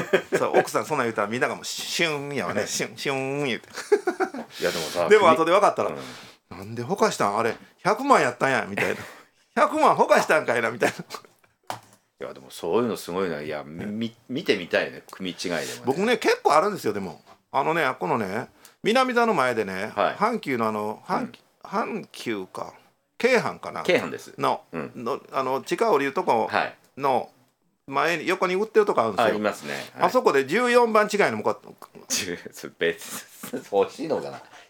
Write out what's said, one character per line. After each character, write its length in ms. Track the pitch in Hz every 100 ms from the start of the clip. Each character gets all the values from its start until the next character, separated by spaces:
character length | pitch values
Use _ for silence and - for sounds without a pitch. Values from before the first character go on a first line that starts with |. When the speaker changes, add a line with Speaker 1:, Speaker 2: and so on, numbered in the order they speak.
| - 196 -
Speaker 1:
う、 60 | 165
Speaker 2:
<laughs> 0 |
Speaker 1:
そ 80 | 127
う、 120 | 127
奥 100 | -
さ 120 | 139
ん 40 | 107
そ 80 |
ん 40 | 147
な 60 | 117
ん 20 |
言 40 |
う 40 | 107
た 80 |
ら 40 | 104
み 120 | 123
ん 20 |
な 60 | 135
が 80 | 95
も 60 |
う 40 | -
シ 380 | - - -
ュ 260 | 170 147 143
ン 60 | 139
や 100 | 87
わ 80 |
ね。 140 | 104 101
シ 160 | -
ュ 100 | 127
ン、 40 | 123
シ 120 | 151
ュ 40 |
ン 320 | 135 135 143 139
言 120 | 107
う 20 |
て。 80 | - - - 403 - - - 262 - -
Speaker 2:
い 20 |
や、 60 | -
で 80 | 180
も 80 | 80
さ、 240 | 175 170
Speaker 1:
で 80 | 214
も 140 | 175
後 120 | 160
で 80 | 160
分 100 | 190
か 80 | 185
っ 60 | -
た 80 |
ら、 60 | 101
Speaker 2:
う 40 |
ん。 40 | 73 64 - - - - 90
Speaker 1:
「な 80 |
ん 120 | 101 113
で 80 |
ほ 120 | 120 202
か 160 | 214
し 60 | -
た 120 | 104
ん？ 80 | 104
あ 20 |
れ、 120 | 113 - - _
百 200 | 180 220
万 180 | 277 214
や 100 | 135
っ 60 | -
た 100 | 139
ん 40 |
や」 160 | 123 95
み 60 | 101
た 120 | 95
い 20 |
な。 120 | 104 - -
Speaker 2:
<laughs> 160 | - _ _ 240
Speaker 1:
「百 220 | 294 302
万 180 | 254 156
ほ 100 | 254
か 160 | 262
し 60 | -
た 120 | 160
ん 60 | 127
か 100 | 120
い 40 |
な」 80 | 113
み 60 | 123
た 100 | 143
い 20 |
な。 840 | - - - - _ _ _ - - - _ _ -
Speaker 2:
い 60 | 64
や、 60 |
で 80 | 71
も 60 | 65
そ 300 | - 85 101
う 20 |
い 20 | 120
う 40 |
の 80 | 87
す 140 | -
ご 140 | 87 92
い 40 |
な。 120 | 76
い 60 | 76
や、 160 | 76 71
み-、 120 | 85
Speaker 1:
ね。 60 | 101
Speaker 2:
み-、 300 | 107 113 - -
見 160 | 131
て 140 | 139 104
み 100 | 82
た 140 | 98
い 100 | 80
ね。 120 | 69 -
組 200 | - 92
違 20 |
い 40 | -
で 100 | 92
も 80 | 80
ね。 60 | 69 - -
Speaker 1:
僕 160 | 151
ね、 160 | 220 233
結 240 | 349 494
構 100 | 392
あ 60 | 151
る 100 | 202
ん 60 | 170
で 60 |
す 40 | 113
よ、 60 |
で 80 | 101
も。 220 | 92 73 - - _
あ 140 | 135
の 100 | 147
ね、 120 | 165 135
あ 60 |
っ 60 | -
こ 100 | 180
の 100 | 127
ね、 320 | 98 104 135 _ - _
南 300 | 185 254 254
座 120 | 240 233
の 80 |
前 220 | 175 127 110
で 80 |
ね、 300 | 98 92 110 104
Speaker 2:
は 160 | 85
い。 40 | -
Speaker 1:
阪 260 | 214 226
急 160 | 147 123
の 100 | 110
あ 40 |
の、 280 | 107 107 107 -
阪-、 120 | 226
Speaker 2:
う 40 |
ん。 80 | - - _ _
Speaker 1:
阪 440 | - 196 269 214 -
急 340 | - 123 104 92
か。 280 | - - - _ _ _ -
京 200 | 240 240
阪 240 | 131 87
か 100 | 85
な。 120 | 170
Speaker 2:
京 120 | 175 156
阪 140 | 92
で 80 | -
す。 160 | - -
Speaker 1:
の、 240 | 135 113 -
Speaker 2:
う 40 | 82
ん。 120 | 131 127
Speaker 1:
の、 260 | 120 139 -
あ 100 | 143
の、 180 | 131 135
地 160 | - 175
下 140 | 226
降 60 | 143
り 100 | 139
る 60 |
と 120 | 160 175
こ 240 | 117 -
Speaker 2:
は 120 | 104 67
い。 100 | - _ -
Speaker 1:
の 320 | 139 120 - _ _ _ _ _ -
前 300 | 139 156 165
に、 100 | 139
横 200 | 185 185
に 80 | 185
売 100 | 220
っ 20 |
て 140 | 220
る 40 | 208
と 80 |
こ 80 | 139
あ 40 | 113
る 80 |
ん 20 | 101
で 60 |
す 0 |
よ。 60 | 113
Speaker 2:
あ 40 |
り 80 | 104
ま 140 | 107
す 100 | 95
ね。 120 | 73 69 - -
は 60 |
い。 60 | 180
Speaker 1:
あ 20 |
そ 120 | 254
こ 120 | 220
で 120 | 139 127
十 240 | 202 247
四 220 | 240 233
番 160 | 214 208
違 60 | 202
い 40 | 156
の 60 | 107
も 60 |
か-、 140 | 110 - - - -
Speaker 2:
<laughs> 160 | - -
十-、 280 | - 92 87 - - 71 -
別-、 480 | 82 - - - - - - - -
欲 180 | 101 -
し 140 | -
い 40 | 165
の 80 | 104
か 60 |
な。 80 | 71
Speaker 1:
は 60 | - - -